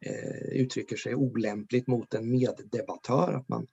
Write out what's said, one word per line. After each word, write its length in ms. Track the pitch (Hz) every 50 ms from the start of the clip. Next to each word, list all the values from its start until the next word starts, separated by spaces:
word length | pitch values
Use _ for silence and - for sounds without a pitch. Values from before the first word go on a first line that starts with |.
| -
eh, 420 | - - - - - - - - - - 135
uttrycker 340 | 127 127 - 120 - - 113
sig 180 | - - - 117
olämpligt 720 | 131 139 123 113 113 107 104 104 107 104 - 123 123 123
mot 260 | - 127 117 110 - -
en 180 | 110 113 117
meddebattör, 1000 | 123 127 127 117 - - 104 - - 113 - - 92 - - - 123 147 180 170 147
att 160 | 135 131 -
man 180 | 117 117 113 -